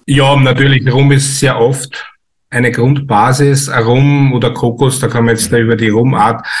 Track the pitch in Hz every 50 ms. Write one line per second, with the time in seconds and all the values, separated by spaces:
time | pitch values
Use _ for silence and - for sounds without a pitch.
0 | _ - 139 139 139 139 143 135 131 131 123 131 139 139 135 127 113 131 120 131
1 | 139 139 139 135 - - - - 139 131 117 117 117 127 135 - - - - -
2 | - - - _ _ _ _ _ _ _ - 120 123 120 113 - 117 131 147 139
3 | 135 135 110 104 113 127 131 139 143 143 139 135 - 135 131 120 113 113 123 131
4 | 139 143 143 143 139 135 127 117 123 120 - - - 120 113 - 135 131 131 -
5 | 131 107 117 120 117 117 113 113 113 - 120 117 113 113 113 104 113 110 104 113
6 | 123 131 131 110 104 113 117 - - - - -